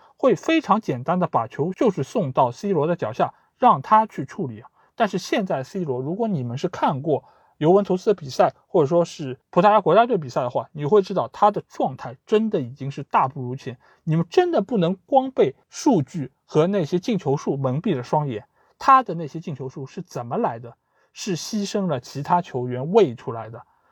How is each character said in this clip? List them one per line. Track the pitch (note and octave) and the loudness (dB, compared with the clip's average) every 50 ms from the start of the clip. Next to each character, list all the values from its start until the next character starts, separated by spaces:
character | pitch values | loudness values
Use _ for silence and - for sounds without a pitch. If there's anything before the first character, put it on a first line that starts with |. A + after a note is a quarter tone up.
| _ _ _ | _ _ _
会 | _ - C4 G3 | _ 2 2 2
非 | - - - E4 D#4+ | 2 0 0 0 0
常 | - - G3 A3 | 0 0 -2 -2
简 | - - C3+ A#2+ - | -2 -4 -6 -6 -4
单 | - F3 F#3 | -4 -2 -2
的 | F3 | -2
把 | - - B2 A2+ | -2 -2 -2 -4
球 | - - - C#3+ F3+ | -4 -4 -6 -4 -4
就 | F#3+ - D4 A3 | -2 0 0 0
是 | F#3 E3 | 0 -2
送 | C3+ - - - E3+ C3 | -6 -4 -4 -4 -4 -2
到 | B2+ D3+ C3+ A#2+ | 0 0 0 0
C | B2 - - G3+ | -2 -4 -4 -2
罗 | F#3+ D3+ C#3+ | 0 0 0
的 | E3+ E3+ | 0 -2
脚 | - C#3 G#2+ | -4 -4 -6
下， | A#2+ - E3 A#2 - _ _ _ _ _ | -2 -2 -4 -4 -4 _ _ _ _ _
让 | C4 A#3+ F#3+ C#3 | 4 4 4 4
他 | - - A3 A3 A3 | 4 4 4 4 4
去 | - - - C3+ | 2 -4 -10 -10
处 | - - - F3 | -10 -8 -8 -8
理 | B2+ A2 G#2 | -8 -8 -12
啊。 | - - _ _ _ _ _ | -16 -20 _ _ _ _ _
但 | - A#3 F#3+ | -2 -2 0
是 | - F3+ | 0 -4
现 | - - E4 C4 F#3+ | -4 -2 -2 -2 0
在 | F3+ E3 C3+ | -2 -2 -4
C | C3 - - G3 F3 | -4 -6 -6 -6 -4
罗， | D3 B2 B2+ | -4 -4 -4
如 | C3 D3 F3+ | -4 -6 -4
果 | G#3+ A#3 | -4 -4
你 | A3 F#3+ C#3 | -2 -2 -4
们 | B2 A#2+ A#2 C#3 | -4 -4 -6 -4
是 | - F3+ | -6 -6
看 | - - - B3 D#3 B2+ | -2 -2 0 0 0 -2
过 | D3 D#3+ C#3+ A#2+ - _ _ _ _ _ _ _ | -2 -2 -2 -2 -2 _ _ _ _ _ _ _
尤 | D3+ D#3+ | 2 4
文 | F#3+ G3+ G3 | 4 4 4
图 | - F#3 | 2 -2
斯 | F3+ - | -2 0
的 | A3+ G3+ | -2 -2
比 | - D3 C3 | -2 -4 -6
赛， | - - F#3 D3 - _ _ | 0 0 0 0 0 _ _
或 | _ - F3+ | _ 2 2
者 | D3 | 2
说 | C3+ E3+ F3 E3+ | 4 2 2 0
是 | - - - D#3 B2+ B2 - _ _ | 0 -4 -10 -10 -10 -10 -12 _ _
葡 | - F3+ | 0 4
萄 | F3+ G#3 | 6 6
牙 | G#3+ G#3 | 6 6
国 | F3+ E3 E3+ | 4 6 6
家 | G#3+ A#3+ | 6 4
队 | A#3+ A#3+ F3+ | 4 2 -2
比 | D3 A#2+ | -4 -4
赛 | - D#3 | -4 -4
的 | B2+ B2 | -4 -2
话， | - C3+ - - | -4 -4 -6 -6
你 | _ D3+ D3 | _ -8 0
会 | C#3+ G#3 G#3 | 4 4 4
知 | F#3+ - G3 | 4 2 -2
道 | E3+ A#2+ - | -4 -4 -4
他 | - - G3+ G#3 | 0 2 2 2
的 | G3+ F3 - _ | 2 0 -6 _
状 | - - C#4 - C3 | -4 -4 -4 -4 -4
态 | - - C3 B2 - _ | -8 -12 -14 -16 -16 _
真 | - A3 G#3+ A3+ G#3+ | 0 2 2 2 2
的 | G#3 E3+ | 0 -2
已 | B2+ A#2+ | -4 -4
经 | C3+ - C3 C#3 | -8 -8 -10 -8
是 | - D#3 C3+ | -8 -10 -8
大 | - - A3 D3 C3 | -2 2 2 2 2
不 | - C#3 | -2 -6
如 | B2 B2 C3 | -8 -8 -8
前。 | C3+ - B2+ A#2+ - _ _ _ _ | -8 -10 -12 -12 -12 _ _ _ _
你 | _ D#3+ D#3 | _ -2 0
们 | E3 E3 - | 0 0 2
真 | - F#4 F4+ F4 | 2 2 2 4
的 | E4 A#3 | 2 0
不 | G3+ - C4 | -2 0 0
能 | G3+ E3 E3+ F#3+ - _ | 0 0 0 -2 -4 _
光 | _ C#4+ C4 C4 C4+ | _ 0 2 2 0
被 | - - F3+ C3 - - _ _ | 2 2 2 2 0 -4 _ _
数 | - - - D4+ A#3+ E3 | -16 0 2 4 4 4
据 | C3+ - - E3+ C3 - - _ _ | 2 -2 -4 -8 -8 -8 -10 _ _
和 | _ - D#3 D#3+ | _ 2 2 2
那 | F#3 G3+ G3+ D#3 | 4 2 0 -2
些 | - F3 F3+ | 0 -2 -2
进 | - - A3+ | -2 -2 -2
球 | F3+ - C3+ C#3 | -2 0 -2 -2
数 | D3 - A#3 - | -2 -2 -4 -4
蒙 | D3 C3+ B2+ B2+ D#3 | -2 -2 -2 -2 -2
蔽 | - A3 D#3+ | -2 -2 -2
了 | B2 | -2
双 | A#2+ - D#3+ D3+ D3 | -2 -2 -2 0 0
眼， | C#3 A2+ G2+ - _ _ _ _ _ _ | -2 -6 -8 -10 _ _ _ _ _ _
他 | _ - C4 C4+ C4 B3 | _ 4 6 6 6 4
的 | - E3+ | 0 -6
那 | E3+ E3 C3+ | -8 -8 -10
些 | - D#3+ | -10 -12
进 | - F#3 C#3+ | -10 -10 -10
球 | B2+ C3+ C3 | -10 -10 -10
数 | - D#3+ C3+ | -10 -12 -14
是 | - - - | -12 -12 -14
怎 | F3+ - - C3+ A#2+ | -14 -12 -12 -10 -8
么 | A#2+ C#3+ | -6 -4
来 | G#3+ A#3+ D#3+ A#2 A#2 | -4 -2 -4 -4 -6
的？ | A#2+ A#2 - _ _ _ _ _ _ _ | -12 -16 -20 _ _ _ _ _ _ _
是 | _ - - G#3+ F3 | _ -12 -6 -6 -6
牺 | D3+ - - A3 G#3 G3+ | -6 -6 -6 -4 -4 -4
牲 | - - G#3 F#3+ | -2 -2 -2 -2
了 | F3 D3 A#2+ | -2 -4 -4
其 | - - - - D3 | -6 -10 -10 -10 -2
他 | - F3+ F3+ | 0 0 0
球 | - - - B2+ B2 | 0 -2 -6 -6 -4
员 | B2 A#2+ B2 C3 D#3+ | -4 -6 -6 -6 2
喂 | G3 A#3 G3 C3 A2+ | 4 4 4 4 2
出 | - - - | -4 -10 -10
来 | A2+ A#2 A2 A2+ | -10 -10 -12 -12
的。 | A2+ - - _ _ _ _ _ | -16 -18 -20 _ _ _ _ _